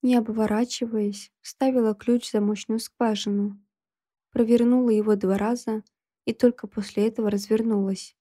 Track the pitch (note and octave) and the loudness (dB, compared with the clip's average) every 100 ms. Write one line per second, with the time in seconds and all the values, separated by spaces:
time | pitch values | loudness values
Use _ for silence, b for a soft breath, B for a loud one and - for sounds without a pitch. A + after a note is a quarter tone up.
0 | B3 B3 A3 A3 G#3+ G#3 A#3+ - A#3 A3+ | 4 2 2 -2 0 0 -2 -4 -4 -2
1 | G#3 G3+ - _ - - C4 C4 A3+ G#3 | -2 -4 -14 _ -20 -2 0 2 0 0
2 | - A#3+ - G#3+ G#3 G#3 - A3+ - _ | 0 0 0 -2 0 -2 -4 -6 -6 _
3 | A#3 G#3+ G#3 G3+ G3+ G3+ _ _ _ _ | -2 -2 -2 -2 -2 -6 _ _ _ _
4 | _ _ _ - A3+ A#3 A#3+ B3 B3 G#3+ | _ _ _ -2 2 4 4 4 4 2
5 | G#3+ G#3 F#3+ G3 G3+ A#3+ - A3 - _ | 2 0 2 0 0 -4 -4 -6 -8 _
6 | _ _ - A3+ B3 A#3+ G#3 - G3 - | _ _ -10 2 2 2 -10 -10 -8 -2
7 | G#3+ A3 G#3+ G3+ G3+ A3 A3+ G#3+ G3 F#3+ | -2 0 -2 -2 0 0 2 0 0 -4
8 | - _ | -8 _